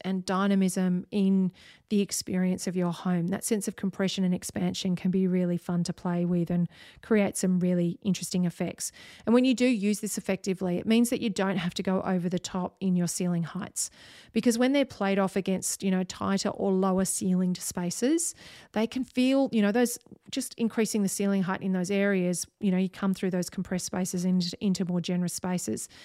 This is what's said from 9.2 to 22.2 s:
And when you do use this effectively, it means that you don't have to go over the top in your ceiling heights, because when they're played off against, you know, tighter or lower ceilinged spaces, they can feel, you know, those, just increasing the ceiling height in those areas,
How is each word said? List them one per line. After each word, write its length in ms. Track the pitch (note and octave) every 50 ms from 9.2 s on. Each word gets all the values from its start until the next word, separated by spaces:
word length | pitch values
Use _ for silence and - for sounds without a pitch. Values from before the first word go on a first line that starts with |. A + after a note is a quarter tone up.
| -
And 80 | - A3+
when 120 | B3 B3+
you 100 | C4 B3+
do 100 | G#3+ B3
use 360 | A#3+ B3 G#3 F#3+ G#3 G#3+ -
this 180 | - G#3 - -
effectively, 600 | - - F#3+ F#3 - G3 F#3+ F3 G3 F3+ F3 F3+
it 80 | -
means 240 | G3+ A3 A#3 A#3+ A#3
that 100 | C4+ -
you 100 | - A#3
don't 280 | F#3 - - F#3+ G3+ A3+
have 140 | E3 F3+ -
to 100 | - F#3
go 180 | G3+ F#3+ F#3+ -
over 260 | - F#3 F3+ E3+ F#3
the 120 | F3 F3
top 340 | - - - F#3 F3+ F#3 _ -
in 160 | - F#3+ F3+
your 100 | F3+ F3
ceiling 380 | E3 - - F3+ F3 F3 E3+ E3+
heights, 480 | D3+ - F3+ - - - - - - _ - - - - - - - -
because 260 | A3+ - B3 A3 A3+
when 140 | B3+ C4 C#4
they're 120 | C#4+ C4+
played 360 | C4 - - G3+ G3 G3 G3
off 160 | G3 F#3 -
against, 480 | G3 F#3+ - F#3+ F#3 - - - - -
you 80 | G3 F#3+
know, 100 | F#3 F#3
tighter 460 | F#3 - - G3 F#3+ G3 G3 - G#3
or 240 | - - - G3 F#3+
lower 320 | F#3 F#3+ F#3+ F#3 F#3+ F#3+
ceilinged 580 | F#3 - - - F#3+ F#3 F3+ F#3 F3+ F3+ - -
spaces, 720 | - - - F3 F3 F3 - A#3 C4 D#4+ E4+ E4 - - - - - - - - - -
they 160 | G#3 A3 A3+
can 160 | - C4 B3+
feel, 440 | - - B3+ B3+ C4 C4+ C4+ C4+ B3+ -
you 100 | A3+ G3+
know, 80 | G3+
those, 300 | G3+ B3 B3 A#3 - - _ - - - _ - -
just 200 | C#4 B3+ - -
increasing 500 | - A#3 A3 - - A3 G#3 - A3 G3+
the 40 | F#3
ceiling 360 | - - G3+ G3 G3 G3 F#3
height 180 | E3+ F#3+ - -
in 80 | F#3+
those 220 | F#3 F#3 F3+ E3+ G3+
areas, 520 | G3 G3+ G3+ G3+ F#3+